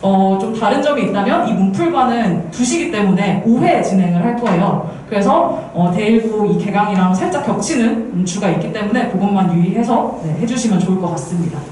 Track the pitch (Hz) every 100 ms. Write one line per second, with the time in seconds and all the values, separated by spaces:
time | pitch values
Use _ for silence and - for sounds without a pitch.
0 | 196 190 190 190 220 226 220 285 294 285
1 | 190 202 233 339 - 180 190 - 339 277
2 | 247 233 202 170 165 - 247 339 - 208
3 | 196 180 196 - 226 247 349 - - 196
4 | 170 175 233 240 226 175 196 - - -
5 | - 208 196 339 339 - - - 175 214
6 | 214 226 220 214 196 170 202 202 202 185
7 | 185 - 359 285 - - - 285 226 -
8 | - 180 185 - 196 160 160 214 208 247
9 | 240 185 202 196 175 170 175 220 233 226
10 | - - 160 147 226 254 220 180 - 185
11 | 175 160 - 175 165 139 -